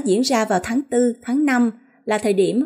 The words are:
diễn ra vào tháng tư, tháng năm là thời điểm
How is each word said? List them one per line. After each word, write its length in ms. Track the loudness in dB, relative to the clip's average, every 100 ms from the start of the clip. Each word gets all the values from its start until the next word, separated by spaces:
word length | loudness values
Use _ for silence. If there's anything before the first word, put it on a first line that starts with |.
diễn 160 | 0 0
ra 240 | 2 0
vào 160 | 0 -2
tháng 200 | -2 -4
tư, 320 | -2 0 0 -2
tháng 220 | -4 -2
năm 260 | 2 2 0 -2 _ _
là 140 | -4 -2
thời 140 | 0
điểm 320 | 0 2 0